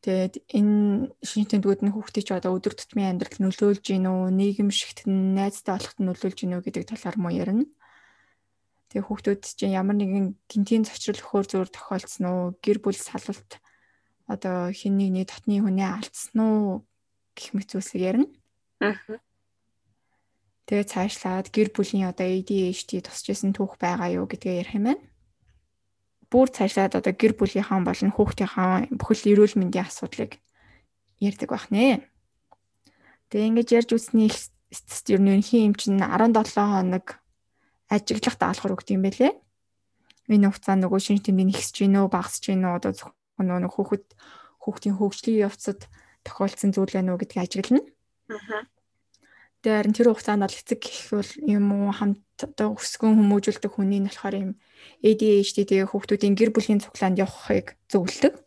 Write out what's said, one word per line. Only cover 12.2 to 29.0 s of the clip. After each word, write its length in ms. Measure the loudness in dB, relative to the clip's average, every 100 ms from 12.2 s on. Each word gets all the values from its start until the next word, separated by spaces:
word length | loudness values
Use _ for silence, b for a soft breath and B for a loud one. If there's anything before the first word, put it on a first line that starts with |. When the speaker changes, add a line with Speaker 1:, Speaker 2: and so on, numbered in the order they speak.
| -4
Speaker 1:
уу, 140 | -2 -4 -4
гэр 160 | 0 0 0
бүл 80 |
салалт, 640 | -4 -8 -12 -10 -12 _ -20 _ _ _ _ _ _ -12
одоо 400 | -8 -4 -4 -4
хэн 240 | -4 -2
нэгний 320 | 0 0 -2 -4
дотны 400 | -6 -2 0 2
хүнээ 240 | 0 -2
алдсан 480 | -4 -8 -12 -6 0
уу 480 | 2 2 0 -4 _ _ _ _ _
гэх 240 | -20 -8 -8
мэт 160 | -6
зүйлсийг 320 | -8 -8 -4 0
ярина. 240 | 0 0 _ _ _ _ _ -2
Speaker 2:
Аха. 320 | -2 -12 -16 _ _ _ _ _ _ _ _ _ _ _ _ _ _ -4
Speaker 1:
Тэгээ 160 | -2 -2
цаашлаад 640 | -2 -4 -4 -6 -6 -4
гэр 240 | 0 0
бүлийн 400 | 0 -2 0 -2
одоо 160 | -2 -2
A 80 | -2 -2
D 240 | -2 -2
H 160 | -4 -8
D 160 | -10
тусч 320 | -8 -12 -8
исэн 240 | -4 -2 -2
түүх 240 | -4 -2
байгаа 400 | -4 -2 -2 -4
юу 80 | -4
гэдгээ 320 | -6 -6 -6 -4
ярих 120 | -2
юм 80 | -2
байна. 100 | -2 -6 _ _ _ _ _ _ _ _ _ _ _ _
Бүр 240 | 4 4
цаашлаад 480 | 2 -2 2 0 0
одоо 160 | -2
гэр 240 | 2 2 2
бүлийнхаа 480 | -2 -2 -2 -2 -2
болон 240 | 0 -2
хүүхдийнхаа 800 | 2 0 0 -4 0 0 0 -2
бүхэл 320 | -6